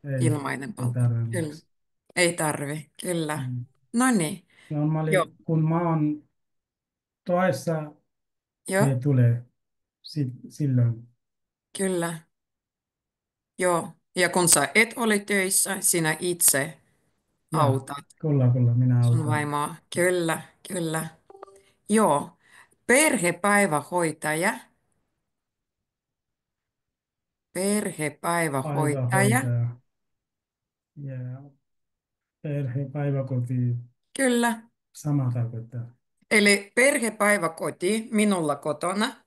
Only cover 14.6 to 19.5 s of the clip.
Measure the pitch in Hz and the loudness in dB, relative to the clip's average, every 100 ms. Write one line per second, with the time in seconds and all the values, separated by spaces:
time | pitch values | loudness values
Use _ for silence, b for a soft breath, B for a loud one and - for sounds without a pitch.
14.6 | 139 208 226 247 226 208 202 202 190 190 | 4 2 2 0 0 0 0 -2 0 0
15.6 | 190 185 - 175 156 156 180 175 - 135 | -2 -2 0 0 0 -2 -4 2 2 2
16.6 | 156 - _ _ _ _ _ _ _ 165 | -2 -10 _ _ _ _ _ _ _ 0
17.6 | 143 135 - 143 - _ 156 143 123 123 | 2 2 -4 -14 -16 _ 0 4 4 4
18.6 | 120 120 127 123 120 120 151 151 147 | 2 4 4 4 4 2 2 -2 -2